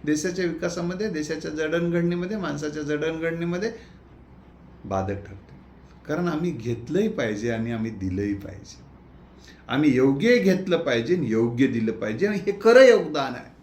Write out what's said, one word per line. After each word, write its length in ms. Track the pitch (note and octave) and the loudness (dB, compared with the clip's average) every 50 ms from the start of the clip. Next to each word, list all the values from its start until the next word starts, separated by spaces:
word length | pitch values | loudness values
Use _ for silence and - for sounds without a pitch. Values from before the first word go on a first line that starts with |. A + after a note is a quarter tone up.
| - | 0
देशाच्या 400 | D3 D3+ D3+ - F#3 F3 F3+ F3+ | -2 -2 0 -2 -4 -4 -2 -2
विकासामध्ये, 640 | E3+ D#3 - F3+ E3+ - F3+ F3 F3 F3+ F3+ G#3+ G#3+ | -4 -4 -4 -6 -6 -4 -4 -4 -4 -4 -4 -4 -4
देशाच्या 400 | E3+ D3+ D3+ D3+ D#3+ D#3 - E3 | -4 -6 -4 -6 -6 -6 -6 -8
जडणघडणीमध्ये, 880 | D3+ D#3 D#3 D3+ D#3+ F3 E3+ E3+ E3+ E3+ E3+ E3+ F3 F3 F3+ F#3 A3 | -4 -4 -2 -2 0 0 0 0 0 0 0 0 0 -2 -4 -4 -6
माणसाच्या 460 | G#3+ F3+ D3+ C#3+ C#3+ D#3 D3+ D3 D3+ | -4 -4 -6 -6 -4 -6 -6 -6 -6
जडणघडणीमध्ये 880 | D3+ C#3+ D3+ D3 D3+ D#3+ D#3+ D#3+ E3 E3 E3 E3 E3+ E3+ F3 F3+ G#3 A#3 A3+ - - - - - - - - - - - - - - - - - - - - - - | -4 -4 -2 -2 -2 -2 -2 -2 -4 -4 -4 -2 -4 -4 -4 -2 -4 -6 -6 -10 -18 -20 -20 -20 -20 -20 -20 -20 -20 -20 -20 -20 -20 -20 -20 -20 -20 -20 -20 -16 -8
बाधक 240 | G2 G2 G2 F#2 G2 | -4 -4 -2 -2 -2
ठरते. 460 | G2 F#2 - - - - - - - - - - - - - - - - - | -6 -8 -8 -14 -18 -18 -20 -20 -20 -20 -20 -20 -20 -20 -20 -20 -20 -20 -8
कारण 220 | - D3+ E3 F3+ E3+ | -6 -4 -2 -2 -2
आम्ही 220 | D3+ D#3 F3 F3 | -2 -2 -2 -4
घेतलंही 580 | D3 A#2 A2 A#2+ A#2 A2 A#2 B2 D3+ F#3+ A3 G#3+ | -4 -4 -6 -6 -6 -6 -6 -4 0 0 0 0
पाहिजे 420 | - - B2 A2 G#2+ G2+ A2+ A#2+ | 0 -2 -2 -2 -2 -2 -2 -4
आणि 220 | A2+ A2 A2+ A#2 | -2 -2 -4 -4
आम्ही 180 | A#2 A2 A2 A2+ | -4 -4 -4 -6
दिलंही 440 | A2 F#2+ F#2+ F#2+ F#2 F#2+ G2+ G#2 G2+ | -6 -6 -6 -4 -2 -2 -2 -2 -4
पाहिजे. 460 | F#2+ - - F#2 - - - - - - - - - - - - - - - - - - - - - - - | -6 -8 -12 -16 -16 -18 -20 -20 -20 -20 -20 -20 -20 -20 -20 -20 -20 -20 -20 -20 -20 -20 -20 -20 -20 -8 -4
आम्ही 260 | A#2+ C3+ D#3 D3 B2 | 0 2 4 4 6
योग्य 440 | B2+ C3 C#3 C3+ C#3+ G3+ A#3 B3 A#3 | 6 4 4 2 2 4 4 6 6
घेतलं 380 | F#3 F#3+ F#3 - - F3+ E3+ | 6 4 2 2 2 0 0
पाहिजे 400 | E3 - C#3+ B2 A#2 A#2 D3 F3+ | 0 0 0 0 0 0 0 0
आणि 140 | F3 C#3+ A2+ | 0 0 0
योग्य 360 | A2 A2+ A#2 A#2+ A#2+ A#2+ C3+ | 2 2 2 0 2 2 2
दिलं 260 | B2+ A#2 A#2 A2 A2 | 2 2 0 -2 -2
पाहिजे 340 | - - - A2 A2 B2 F3+ | -2 -4 -6 -6 -2 -2 0
आणि 120 | G#3+ G#3 F#3+ | 0 0 -2
हे 200 | E3+ G3+ F#3+ - | -2 -4 -4 2
खरं 180 | - A3+ A#3 B3+ | 4 8 10 10
योगदान 540 | C4 B3 A3+ G3 F3 D#3 D3+ D3 C3+ C3 B2 | 10 10 8 6 2 0 -4 -4 -4 -4 -6
आहे. 160 | B2 - - - - | -10 -14 -16 -20 -20